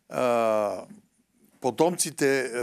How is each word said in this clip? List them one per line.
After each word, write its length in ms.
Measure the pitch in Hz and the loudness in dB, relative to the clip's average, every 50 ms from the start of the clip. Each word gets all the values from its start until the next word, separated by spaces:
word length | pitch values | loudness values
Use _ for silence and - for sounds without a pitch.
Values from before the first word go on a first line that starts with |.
| _ - | _ -8
а, 720 | - 131 127 120 120 117 113 110 110 107 104 98 92 95 - - - - _ _ _ _ _ _ _ _ _ _ _ _ | -4 -2 0 2 2 2 2 2 2 0 0 -2 -4 -6 -10 -16 -20 -20 _ _ _ _ _ _ _ _ _ _ _ _
потомците, 920 | - 123 104 160 160 175 175 - - 156 147 - 120 135 139 135 127 123 117 123 | -4 -2 2 2 2 2 2 0 -4 -4 -2 0 2 2 2 2 0 -2 -4 -6